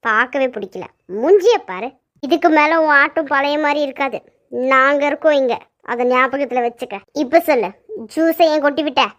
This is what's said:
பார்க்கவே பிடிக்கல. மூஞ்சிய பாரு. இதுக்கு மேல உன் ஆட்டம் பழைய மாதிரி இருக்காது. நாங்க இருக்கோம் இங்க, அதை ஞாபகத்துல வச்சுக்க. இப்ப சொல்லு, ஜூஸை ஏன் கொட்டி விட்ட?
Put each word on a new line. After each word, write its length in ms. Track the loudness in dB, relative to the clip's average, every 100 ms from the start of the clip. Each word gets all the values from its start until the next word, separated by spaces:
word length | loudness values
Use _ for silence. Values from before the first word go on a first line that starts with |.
பார்க்கவே 440 | 0 0 0 -2 -4
பிடிக்கல. 360 | -4 -12 -12 -16 _ _
மூஞ்சிய 480 | -4 2 4 4 0 -2
பாரு. 260 | -10 -12 -14 _ _
இதுக்கு 280 | -2 0 2
மேல 320 | 2 2 2
உன் 80 | 2
ஆட்டம் 360 | 4 2 0
பழைய 340 | -2 -2 0 -2
மாதிரி 220 | -2 -2
இருக்காது. 420 | -4 -4 -6 -6 _ _ _
நாங்க 580 | -6 0 2 4 2 0
இருக்கோம் 260 | 0 0
இங்க, 260 | 2 0 -2 -8 _
அதை 240 | -10 -4 0
ஞாபகத்துல 640 | 2 0 -2 -4 -2 -4
வச்சுக்க. 300 | -4 -12 -12 _
இப்ப 280 | -6 2 2
சொல்லு, 300 | 2 0 -2 -8 _ -14 -12
ஜூஸை 280 | -2 0 2
ஏன் 180 | 2 4
கொட்டி 220 | 0 0
விட்ட? 240 | -4 0 -2